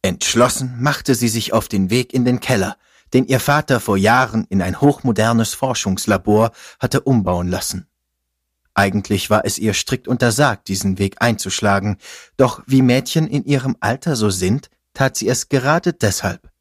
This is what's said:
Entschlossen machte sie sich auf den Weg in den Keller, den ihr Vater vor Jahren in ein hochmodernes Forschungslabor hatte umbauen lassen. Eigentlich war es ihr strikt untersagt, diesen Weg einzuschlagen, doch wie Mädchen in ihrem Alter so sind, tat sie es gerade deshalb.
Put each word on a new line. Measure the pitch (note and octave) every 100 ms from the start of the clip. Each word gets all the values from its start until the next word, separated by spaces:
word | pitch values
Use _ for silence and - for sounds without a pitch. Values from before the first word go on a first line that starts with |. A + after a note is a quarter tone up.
Entschlossen | F#2+ F2+ - A#2 B2 - C3 A#2+
machte | C#3 C#3 - A#2+
sie | A#2
sich | A2+ -
auf | A2 -
den | G2+ F#2+
Weg | A#2 B2
in | C3 B2
den | B2
Keller, | - A#2+ - - _ _ _
den | C3 C3
ihr | C3
Vater | - D3 - B2
vor | - G2
Jahren | G2+ B2 B2+ A2 -
in | G2
ein | F2+ F2+
hochmodernes | C#3+ - B2+ G#2+ A2 A#2 A2+
Forschungslabor | - C3 A#2 G#2 F#2+ - F#2+ - G#2+ A2+ - - -
hatte | B2 -
umbauen | - B2+ F#2 F2+ F2+
lassen. | F2+ - F#2 - _ _ _ _ _ _ _ _
Eigentlich | - G2+ G2+ - G2+ -
war | G#2+ -
es | -
ihr | A2
strikt | G2+ - C3 -
untersagt, | B2 A#2+ G#2+ C#3+ G#2 -
diesen | G2 G2 F#2
Weg | G2 -
einzuschlagen, | A#2+ A2 F#2+ - G#2 G2 G2+ F#2+ - - - -
doch | B2+ - -
wie | C3+
Mädchen | B2+ B2 - E3 D#3+
in | C#3+ -
ihrem | C#3+ C3 -
Alter | - C3 - C3
so | G#2+
sind, | F#2+ F#2 C3 - _ _
tat | - C3+ -
sie | G#2+
es | B2+ -
gerade | C3+ B2+ E3 F3
deshalb. | - G#2 - G2 F2 - _